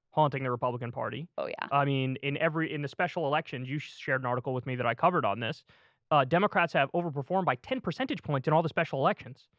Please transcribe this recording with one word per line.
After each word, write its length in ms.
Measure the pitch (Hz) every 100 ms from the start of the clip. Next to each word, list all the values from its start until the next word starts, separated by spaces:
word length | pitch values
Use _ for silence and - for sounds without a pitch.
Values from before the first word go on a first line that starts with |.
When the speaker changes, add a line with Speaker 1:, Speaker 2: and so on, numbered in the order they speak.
| _ -
Speaker 1:
haunting 260 | 147 135
the 80 | 131
Republican 400 | 120 127 123 120
Party. 360 | 123 117 120 170 -
Speaker 2:
Oh, 100 | -
yeah. 200 | - -
Speaker 1:
I 140 | 143 143
mean, 320 | 135 131 131
in 140 | 143 143
every, 340 | 160 160 160
in 80 | 147
the 60 | 143
special 380 | - 175 180 143
elections, 420 | 151 - 131 127
you 100 | 147
shared 420 | - - - 131
an 40 | 127
article 260 | 123 135
with 120 | 127 131
me 100 | 123
that 100 | 117
I 80 | 117
covered 280 | 175 175
on 160 | 113 107
this. 240 | 117 - _ _ _ _ _
Uh, 140 | 147 127
Democrats 480 | 170 208 196 170
have 180 | 160 139
overperformed 520 | 175 175 143 131 185 170
by 100 | 127
ten 240 | - 262
percentage 420 | 185 - 269 233
points 240 | - 139 151
in 60 |
all 100 | 156
the 60 | 165
special 300 | - 160 139
elections. 480 | 160 208 - - _